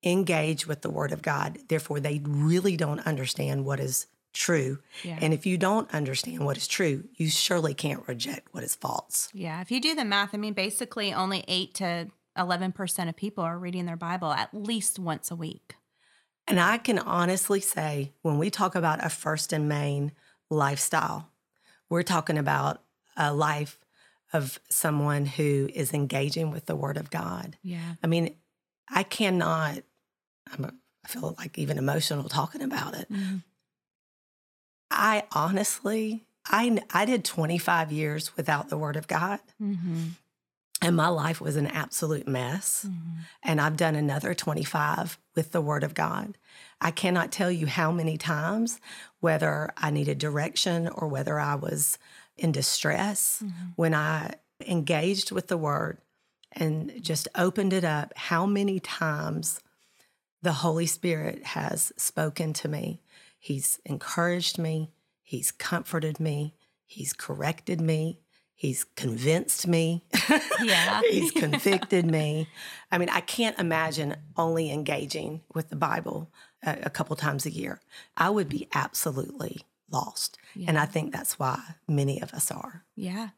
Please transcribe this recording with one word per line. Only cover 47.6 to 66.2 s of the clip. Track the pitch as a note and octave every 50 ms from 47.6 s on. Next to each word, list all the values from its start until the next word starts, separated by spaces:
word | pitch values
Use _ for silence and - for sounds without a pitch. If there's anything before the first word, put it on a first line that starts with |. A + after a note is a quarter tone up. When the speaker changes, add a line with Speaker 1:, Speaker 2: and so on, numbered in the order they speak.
| D#3
Speaker 1:
how | D3 - F3+ E3 D#3
many | E3+ F3 D#3+ D#3+ D#3
times, | D#3 - E3 E3 D3 D#3 E3+ G3 A3 A#3 A#3 - - - - - - - - _ _
whether | - E3+ D#3 D#3 D#3+ D#3 D3+ D3 D3+ D3+ -
I | - - D3+
needed | D3 D3 C#3+ C#3+ C#3+
direction | C3+ C#3+ D3+ C#3+ D3 D3+ E3 - - - F#3+ E3+ E3+ E3
or | E3 - - E3
whether | D#3 C#3 C3+ C#3+ D3 D3+ D3
I | D3 D3 D3
was | C#3+ C#3+ - - D3 D3+ - - - - - - - - _ _
in | - - E3
distress, | C#3+ C#3 C#3 - - - - D3+ D3+ - - G#3 G3+ - - - - - A3
Speaker 2:
Mm-hmm. | G3+ F3 E3+ F3+ F3+ F3
Speaker 1:
when | - E3+ E3 D#3+
I | D3+ D3+ D#3 D#3+ D#3 D3 - - - _ _ _ _ -
engaged | - F3+ E3+ D3 C#3+ E3+ D3+ D#3 F#3 G3+ G3 - -
with | F#3+ F#3 F3+
the | - F#3
Word | E3+ D#3 D3 C#3+ C#3+ - - - - _ _ _ _ _ _ _ _ - _
and | - - E3+ D#3+ D#3 D#3 D#3+ D4 - A#3+
just | - - D#3+ D3 - - -
opened | - F3+ F#3 F#3 G#3+ G3+ F#3+ F#3+
it | F#3+ F3+
up, | E3 D3+ D3 D3 - -
how | - - - F3+ E3 F3+
many | G3+ G3+ G3+ G3+ G3+ F#3+ F#3
times | - - - - E3 D#3+ D3+ D3+ D#3 D#3 D#3 D#3+ D#3+ - - - - _ _ _ _ _ _ _ _ _ _ _ _ _ _ _
the | - F3+ D#3
Holy | C3+ D#3 E3+ D#3+ E3 E3+
Spirit | D#3+ - - - F3 E3 D#3 D3+ - - - -
has | - - - - - - - - - -
spoken | - - - - - D#3 D#3 D3+ - E3 D#3+ D3+
to | - -
me. | D3+ D3+ D3 - - - - _ _ - - - - _ _
He's | - - C#3+ C3+ C3+ - - - _
encouraged | - C#3+ - - - - - E3+ F3 F3 F3+ E3+ - -
me. | - E3 D#3+ D#3+ D#3 D#3 D#3 _ _ _ _ _ _
He's | _ _ - B2 - -
comforted | - _ - - F3+ E3 - - - E3 D#3 D#3 D3+
me. | -